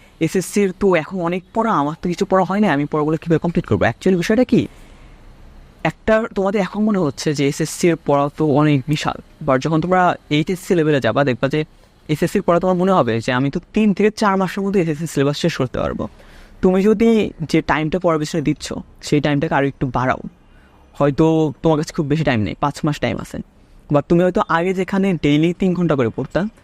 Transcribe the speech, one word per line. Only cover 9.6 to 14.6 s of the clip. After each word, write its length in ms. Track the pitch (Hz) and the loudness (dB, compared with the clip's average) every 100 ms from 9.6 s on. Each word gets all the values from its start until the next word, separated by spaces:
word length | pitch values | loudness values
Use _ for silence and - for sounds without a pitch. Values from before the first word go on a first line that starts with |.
| 151 160 | 0 -2
তোমরা 360 | 175 185 180 - - | 0 2 2 0 -2
এইচএসসি 460 | 151 160 180 - 175 | -2 -2 -4 -2 0
লেভেলে 240 | 156 143 | 2 2
যাবা, 220 | 113 117 | 2 0
দেখবা 240 | 143 117 131 | 0 0 -2
যে 180 | 151 151 - - _ - | -2 -4 -12 -20 _ -6
এসএসসির 340 | 151 175 208 | -2 -2 0
পড়া 180 | 180 170 | 0 2
তোমার 160 | 185 180 | 2 2
মনে 160 | 185 | 2
হবে 300 | 185 117 113 113 | 2 2 -2 -2
যে 60 | 127 | -2
আমি 100 | 139 | -2
তো 100 | 175 - | -4 -4
তিন 200 | 208 214 | 0 2
থেকে 180 | 180 208 | 2 0
চার 260 | - 208 190 | 2 0 0
মাসের 260 | 185 - | -2 -4